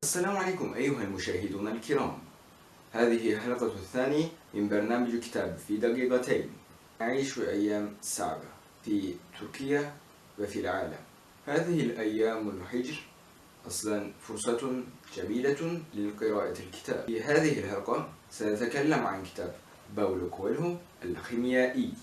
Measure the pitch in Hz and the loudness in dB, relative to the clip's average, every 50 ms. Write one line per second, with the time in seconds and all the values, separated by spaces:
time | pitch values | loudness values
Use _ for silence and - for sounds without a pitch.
0 | - 151 - 175 175 196 202 196 180 180 180 - - 101 - 107 135 143 139 117 | -2 0 0 2 2 2 2 2 2 0 0 0 -2 -4 -2 0 2 2 2 2
1 | 107 98 95 92 90 104 - 92 95 95 92 98 101 107 110 117 113 - 147 139 | 0 -4 -2 -4 -2 -2 0 0 0 -2 -2 -2 -2 -2 -2 -4 0 2 2 2
2 | 120 85 76 - - - - - - - - - - - - - - - - 113 | 2 0 -4 -6 -12 -18 -20 -20 -20 -20 -20 -20 -20 -20 -20 -20 -20 -6 2 4
3 | 117 120 117 113 113 113 107 107 110 123 123 120 123 107 98 101 90 - - 127 | 6 6 6 4 4 2 2 2 2 -2 0 0 0 0 0 -2 -8 -4 0 0
4 | 127 135 147 151 165 160 - - - - - 104 104 101 104 104 104 113 120 120 | 2 2 4 2 2 0 -2 -10 -20 -8 -2 0 0 2 2 2 2 2 2 2
5 | 123 117 117 117 - - - 117 95 87 85 - - - 104 107 113 123 120 131 | 2 2 0 -2 -2 -2 -2 -2 -2 -2 -4 -8 -6 -4 -2 2 2 2 2 4
6 | 127 123 127 123 127 139 - - - - - - - - - - - - - - | 2 4 4 2 4 4 2 0 0 -4 -8 -14 -18 -20 -20 -20 -20 -20 -8 -4
7 | 113 120 127 135 135 135 131 123 110 101 98 101 101 104 104 104 104 104 104 - | -2 0 2 0 0 -2 -2 -2 -2 0 2 2 2 2 2 0 -2 -4 -6 -8
8 | - - - - 98 90 90 - - - - - - - - - - 117 107 101 | -8 -6 -4 -2 -2 -2 -2 -4 -8 -12 -18 -20 -20 -20 -20 -14 -4 0 0 0
9 | 95 90 87 87 - - - - 107 104 - - 135 135 143 143 143 147 - - | 0 -2 -6 -6 -10 -16 -16 -14 -14 -12 -10 -8 -2 0 0 0 0 -2 -6 -14
10 | - - - - - - - - 104 104 - 107 90 - 95 95 - 78 78 - | -18 -20 -20 -20 -20 -20 -8 -6 -6 -4 -4 -4 -2 0 0 -2 -2 -4 -6 -10
11 | - - - - - - - - - - 143 160 165 170 175 160 135 117 113 113 | -14 -18 -20 -20 -20 -20 -20 -16 -8 0 0 0 2 2 2 2 2 2 0 0
12 | 110 107 107 110 110 113 113 110 107 104 95 95 90 90 120 123 127 143 156 151 | 0 0 2 4 4 2 2 0 -2 -4 -6 -6 -8 -4 -4 -2 -2 -2 -6 -8
13 | - - - - - - - - - - - - - - 98 - - 107 107 104 | -10 -16 -20 -20 -20 -20 -20 -20 -20 -20 -20 -18 -12 -8 -8 -4 -2 0 -2 -2
14 | 101 101 101 - - - 110 104 104 123 117 117 135 131 127 127 123 - - - | -2 -4 -10 -14 -12 -10 -8 -6 0 0 0 0 0 -2 -4 -4 -6 -8 -12 -18
15 | - - - - - 104 107 123 127 139 143 151 165 165 175 170 156 - - 104 | -20 -14 -10 -8 -4 -2 0 2 2 2 2 2 0 -2 -2 -4 -6 -8 -6 -4
16 | 101 104 104 - 113 110 107 104 95 - - - 92 92 - - - - 127 - | -4 -4 -2 0 0 2 2 2 0 0 -2 -6 -8 -12 -12 -12 -4 -4 -2 -2
17 | - 117 113 113 - 139 147 156 160 151 123 104 95 98 101 98 - - 120 147 | -2 -2 -2 -2 2 6 6 6 6 6 4 2 0 -2 -2 -4 0 0 0 0
18 | 156 - - - - - - - 113 104 107 107 120 117 - 143 139 151 151 131 | 0 -6 -10 -18 -20 -18 -8 -2 0 0 2 2 0 0 2 2 4 4 4 4
19 | 117 - 92 95 92 90 - - 87 87 - - - - - - - - 104 104 | 2 0 -2 -4 -6 -10 -8 -6 -6 -6 -8 -10 -16 -20 -20 -20 -18 -10 -2 2
20 | 104 95 92 92 87 87 - - 95 107 120 - 170 175 175 175 - - - - | 2 2 2 0 -2 -4 -4 -2 0 0 2 2 2 0 -2 -2 -8 -16 -18 -10
21 | - - - - - - 120 117 123 127 127 127 127 123 127 131 120 85 - - | -6 -6 -4 -4 -6 -4 -2 0 2 4 6 6 4 4 4 2 0 0 -2 -8